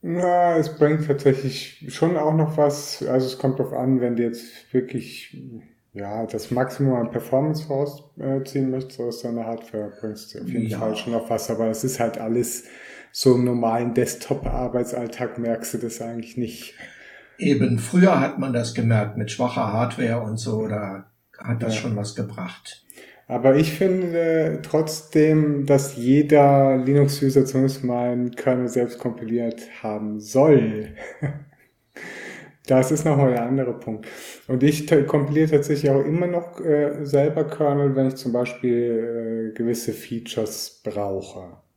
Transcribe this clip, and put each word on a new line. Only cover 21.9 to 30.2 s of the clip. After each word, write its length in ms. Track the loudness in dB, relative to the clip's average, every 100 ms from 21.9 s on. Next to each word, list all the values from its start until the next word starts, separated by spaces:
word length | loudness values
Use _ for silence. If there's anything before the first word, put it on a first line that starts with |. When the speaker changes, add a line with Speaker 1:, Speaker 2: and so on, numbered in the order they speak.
| -4
Speaker 2:
was 200 | -6 -6
gebracht. 680 | -8 -8 -10 -12 -20 -20 _ -20 -20 -20 _
Speaker 1:
Aber 280 | 2 4 6
ich 160 | 4
finde 880 | 2 0 2 0 0 2 2 0 -2
trotzdem, 1000 | -2 -2 -2 -6 0 4 6 6 4 0 4
dass 300 | 4 2 -4
jeder 800 | 4 6 8 8 8 8 6 4
Linux-User 680 | 4 4 4 2 4 4 4
zumindest 380 | 2 0 0
mal 260 | -4 -2 -2
einen 200 | -2 -4
Kernel 360 | -2 0 2 0
selbst 320 | 0 -2 -2
kompiliert 640 | -8 -6 -4 -2 -2 -6 -16 -10
haben 380 | -8 -6 -6
soll. 680 | -8